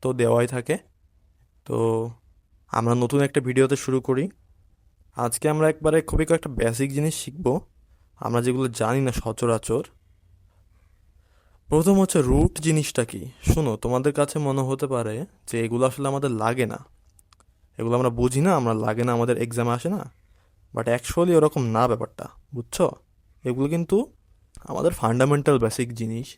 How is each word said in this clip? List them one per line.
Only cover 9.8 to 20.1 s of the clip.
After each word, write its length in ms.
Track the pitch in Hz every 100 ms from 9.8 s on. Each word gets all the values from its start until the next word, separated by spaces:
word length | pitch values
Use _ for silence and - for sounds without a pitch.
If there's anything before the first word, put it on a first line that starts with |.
| - _ _ _ _ _ _ _ _ _ _ _ _ _ _ _ _ _ -
প্রথম 340 | 151 170 196
হচ্ছে 220 | 185 175
রুট 380 | 127 131 160 -
জিনিসটা 440 | 156 156 143 -
কি। 260 | 117 95 123 - -
শোনো, 220 | - 147 107
তোমাদের 360 | 120 123 139
কাছে 260 | 143 143 156
মনে 220 | 147 135
হতে 260 | 131 135 139
পারে 400 | 127 113 110 190 _ -
যে 180 | 117
এগুলো 220 | 113 120 131
আসলে 220 | 123 139
আমাদের 220 | 139 139
লাগে 360 | 113 110 127 113
না, 200 | - - _ _ _ _ _ _ _ _ -
এগুলো 180 | 113 120
আমরা 140 | 127
বুঝি 300 | 117 123 131
না, 160 | 175 170
আমরা 180 | 120
লাগে 300 | 110 110 110
না, 80 | 123
আমাদের 300 | 117 117 117
এক্সামে 280 | 117 117 117
আসে 180 | 120 170
না। 240 | 196 139